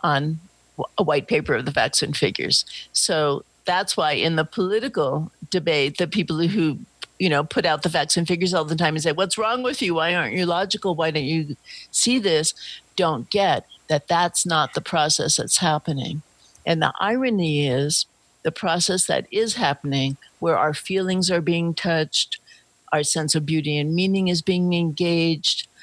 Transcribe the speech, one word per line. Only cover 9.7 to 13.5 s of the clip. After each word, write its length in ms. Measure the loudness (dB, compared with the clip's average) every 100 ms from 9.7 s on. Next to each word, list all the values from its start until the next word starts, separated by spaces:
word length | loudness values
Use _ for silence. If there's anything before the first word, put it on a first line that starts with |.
| -2
you? 120 | -2
Why 200 | 0 2
aren't 200 | 0 0
you 120 | 0 0
logical? 480 | 0 -2 -2 -2 0
Why 160 | 0
don't 120 | 0
you 320 | -2 -2 -2 -8 -14 -20 -8
see 280 | -2 2 2
this?" 340 | 2 2 0 -4 -12 -18 _ -2
don't 320 | 0 0 -2
get 360 | 0 2